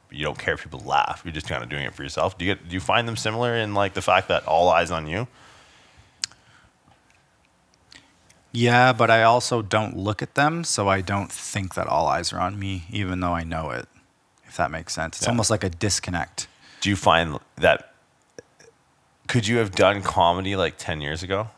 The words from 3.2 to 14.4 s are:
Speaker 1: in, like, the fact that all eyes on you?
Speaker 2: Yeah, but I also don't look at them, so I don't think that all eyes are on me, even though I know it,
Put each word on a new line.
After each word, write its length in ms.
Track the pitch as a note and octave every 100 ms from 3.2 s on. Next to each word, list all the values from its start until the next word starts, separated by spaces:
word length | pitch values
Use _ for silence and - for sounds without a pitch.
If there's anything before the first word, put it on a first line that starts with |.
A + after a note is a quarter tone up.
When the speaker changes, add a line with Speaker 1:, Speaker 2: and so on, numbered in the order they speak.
| A2 A2+ A#2+
Speaker 1:
in, 200 | A#2 G#2+
like, 180 | G2+ G2
the 80 | F#2+
fact 260 | - F#2+ -
that 160 | E2 -
all 240 | D#2+ F2+
eyes 200 | E2 F2
on 160 | E2 D2+
you? 220 | F2+ B2+ - - - - _ _ _ _ _ - _ _ _ _ _ _ _ _ _ _ _ _ _ _ _ _ - _ _ _ _ _
Speaker 2:
Yeah, 420 | A#2 A#2+ A#2+ B2+
but 180 | A#2+ A#2
I 120 | A2+
also 380 | A2+ A#2+ - A#2+
don't 340 | G2+ G#2+ G#2+ -
look 260 | G2 G#2+
at 120 | - -
them, 260 | D3 E3+
so 240 | E3 - G2
I 120 | F#2+
don't 300 | F#2 G2+ F2+
think 440 | - - G#2 F#2
that 140 | - E2
all 180 | D#2 D#2
eyes 260 | C#2+ F2
are 60 | F2
on 180 | F2+ G2+
me, 260 | G2 F#2 E2
even 280 | G2+ F#2+ F2+
though 140 | F2+
I 80 | E2+
know 280 | E2 D#2+ D#2
it, 180 | A#1+ - _ _ _ _ _